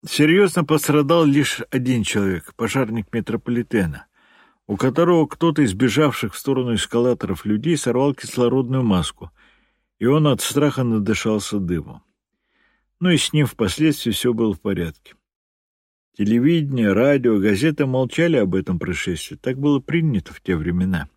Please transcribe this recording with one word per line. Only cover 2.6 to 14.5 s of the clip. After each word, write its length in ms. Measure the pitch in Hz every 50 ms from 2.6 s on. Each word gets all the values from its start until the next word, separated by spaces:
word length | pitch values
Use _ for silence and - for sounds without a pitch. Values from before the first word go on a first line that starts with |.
| 117 107 - 135 131 107 110 117 101 _ -
метрополитена, 960 | 117 104 - 107 113 - - 123 120 120 - - 113 95 82 73 69 - _ _ _ _ _ _ _ _ _ _ _ _
у 100 | _ 104
которого 500 | 98 - 131 - - 170 170 180 165 156
кто-то 360 | 143 - - - 170 156 151 147
из 100 | 117 92
бежавших 600 | 98 120 - - 135 156 147 123 - - 107 -
в 40 | -
сторону 360 | - - 135 131 127 123 117
эскалаторов 720 | 104 - - - 117 120 127 123 120 - 90 95 85 -
людей 320 | 104 104 107 113 156 170 143
сорвал 360 | - 127 117 123 135 143 139
кислородную 680 | - - - - - 123 120 120 131 131 120 131 131 127
маску, 480 | 113 98 90 82 - - _ - 87 _ _ _ _ _ _ _ _ _ _ _ _ _ _
и 60 | 120
он 220 | 117 139 156 151
от 160 | 147 131 113 -
страха 420 | - - 143 143 147 131 - 127
надышался 760 | 120 113 110 101 98 110 - - 117 107 104 101 - - 104
дымом. 440 | 95 85 90 85 76 - - - _ _ _ _ _ _ _ _ _ _ _ _ _ _ _ _ _ _ _ _
Но 120 | 175 180
и 60 | 175
с 160 | 147 - - -
ним 140 | 151 147
впоследствии 640 | 123 - _ 113 95 - - 151 160 143 - - 117
всё 240 | 104 - - 127 120
было 180 | 110 113 110